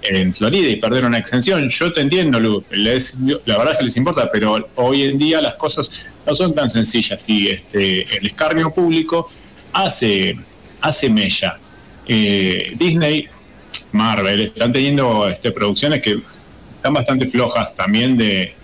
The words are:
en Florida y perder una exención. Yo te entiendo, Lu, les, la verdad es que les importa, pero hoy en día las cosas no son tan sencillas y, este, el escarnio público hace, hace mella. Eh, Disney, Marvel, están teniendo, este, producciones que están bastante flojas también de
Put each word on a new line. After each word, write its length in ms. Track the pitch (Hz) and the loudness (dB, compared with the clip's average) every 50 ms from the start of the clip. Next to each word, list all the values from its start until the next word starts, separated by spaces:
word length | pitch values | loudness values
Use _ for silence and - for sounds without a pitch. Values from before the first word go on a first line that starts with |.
| 104 104 | -2 0
en 240 | 98 95 92 92 90 | 0 0 0 0 0
Florida 340 | - 104 113 156 202 175 139 | 0 0 0 2 2 2 2
y 80 | 107 | 0
perder 280 | - - 110 120 131 123 | 0 0 0 0 2 2
una 120 | 120 120 | 2 0
exención. 520 | 113 104 - - 127 117 190 190 175 143 123 | 0 -2 0 0 0 2 2 0 0 0 -2
Yo 240 | - - 165 175 170 | 0 0 -2 0 0
te 80 | 160 | 0
entiendo, 380 | 143 143 156 185 175 151 127 113 | 0 2 2 2 2 2 2 2
Lu, 240 | 113 110 107 98 - - | 2 2 0 -2 -4 -6
les, 460 | - 101 104 110 123 131 131 - - 131 127 135 147 - - | -6 -2 0 0 0 0 0 -2 -4 -2 0 0 -2 -2 -2
la 120 | 113 110 | 0 0
verdad 160 | - 120 156 151 | 2 2 2 2
es 40 | - | 0
que 60 | 135 | 0
les 120 | 120 104 | 0 0
importa, 320 | 117 127 170 170 143 120 - | 0 0 0 0 0 0 0
pero 360 | - 107 107 107 107 113 113 - - | 0 0 0 2 0 0 -2 -6 -4
hoy 280 | - 123 127 139 139 139 | 0 0 2 2 2 2
en 140 | 139 139 | 0 0
día 240 | 139 147 156 160 156 | 0 2 2 2 2
las 140 | 147 123 - | 0 -2 -4
cosas 360 | - - 147 - - 135 - - - - - - - - | -4 -4 -2 -2 -2 -4 -6 -8 -12 -16 -18 -20 -8 -4
no 100 | - - | -2 0
son 180 | - 185 180 151 | 0 0 0 2
tan 160 | 147 143 120 | 0 0 0
sencillas 580 | 113 113 110 - - 117 107 - 101 - - | 0 0 0 2 0 0 0 0 -2 -4 -2
y, 220 | - 107 104 101 101 | 0 0 0 2 0
este, 680 | 98 92 - - - 101 98 95 95 92 - - - | -2 -4 -8 -4 -2 0 0 2 0 -2 -2 -4 -6
el 80 | - 95 | -4 -4
escarnio 480 | 101 - - 160 156 165 165 160 160 151 | -6 -4 -2 -2 0 0 0 -2 0 0
público 560 | 185 180 170 160 165 156 160 170 170 165 - - - - - - - - - - | 2 2 2 2 2 0 0 0 -2 -2 -4 -14 -20 -20 -20 -20 -20 -20 -8 -4
hace, 600 | 175 196 180 - - - 110 101 98 95 98 - - - - - - - - - - | -2 -2 0 0 0 0 0 0 2 0 -2 -4 -6 -12 -20 -20 -20 -20 -20 -12 -4
hace 280 | - 151 147 - - 131 | -4 -2 -2 0 2 2
mella. 480 | 110 107 101 95 90 - - 90 78 - - - - - - - - - - | 2 2 2 0 -2 -2 -2 -4 -4 -6 -18 -20 -20 -20 -20 -20 -20 -20 -6
Eh, 680 | - 123 107 107 101 101 98 95 92 92 90 - 90 92 | -2 0 2 2 2 2 2 2 0 0 -2 -4 -6 -2
Disney, 500 | 117 165 180 160 170 160 147 156 151 147 - - - - - - - - - - - - - | 0 0 2 2 2 2 2 0 -2 -4 -8 -16 -20 -20 -20 -20 -20 -14 -10 -10 -10 -8 -2
Marvel, 500 | - 107 110 113 110 101 98 95 101 104 | 0 0 2 2 0 0 0 0 0 0
están 320 | 110 110 - - 117 120 120 | -2 -2 -2 -2 -2 0 2
teniendo, 540 | 131 135 143 143 143 135 123 113 107 104 | 2 2 2 2 2 2 2 2 2 0
este, 240 | 98 87 - - 120 | 0 -2 -2 -4 -4
producciones 500 | - - 104 104 98 - - 147 156 - | -2 0 -2 0 0 0 0 0 0 0
que 180 | - 110 104 - - - - - - - - - - - - | 0 -2 -2 -2 -4 -10 -20 -20 -20 -20 -20 -20 -20 -20 -20
están 180 | - - - 151 | -6 -2 0 0
bastante 340 | 147 123 139 135 127 131 | 0 0 0 0 0 0
flojas 480 | - - 120 123 117 - 117 104 - - | 0 0 0 0 2 0 -2 -2 -4 -4
también 420 | - 95 98 104 110 120 131 131 | -6 -2 0 0 2 2 2 2
de 360 | 117 113 107 98 95 92 - - - | 2 2 2 2 0 -2 -4 -8 -16